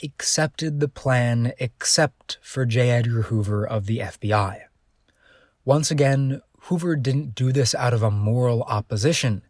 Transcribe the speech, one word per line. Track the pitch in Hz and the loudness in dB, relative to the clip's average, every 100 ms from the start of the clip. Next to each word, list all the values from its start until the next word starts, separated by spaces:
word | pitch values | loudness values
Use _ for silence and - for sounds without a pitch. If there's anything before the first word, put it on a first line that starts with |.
accepted | 151 - - - 156 - 160 147 | -6 -6 -2 0 -2 -2 -4 -2
the | 147 | -2
plan | - 135 127 120 117 120 - | -2 0 2 2 2 0 -2
except | 127 - - - 147 _ - - | -8 -6 0 2 2 _ -16 -16
for | - 135 123 | -8 -4 0
J. | 113 123 | 2 4
Edgar | 120 117 113 | 2 2 0
Hoover | 107 113 104 104 107 | 0 -2 0 -2 -2
of | 110 101 | -4 -2
the | 113 | -4
F | 101 - | -6 -6
B | 104 | 0
I. | 104 98 - - _ _ _ _ _ _ _ _ _ 131 | 0 0 -4 -18 _ _ _ _ _ _ _ _ _ 0
Once | 143 151 | 2 2
again, | 147 139 135 135 135 - _ - | 2 2 2 0 -4 -10 _ -6
Hoover | 180 175 156 | -2 -2 -2
didn't | 131 135 147 110 | 0 -2 -4 -2
do | 131 | 0
this | 135 120 - | 2 0 0
out | 123 | 0
of | 113 | 2
a | 110 | 2
moral | 104 104 120 123 117 | 2 2 2 2 0
opposition. | - 107 - 110 139 170 131 98 | -2 -4 -4 0 0 2 0 -2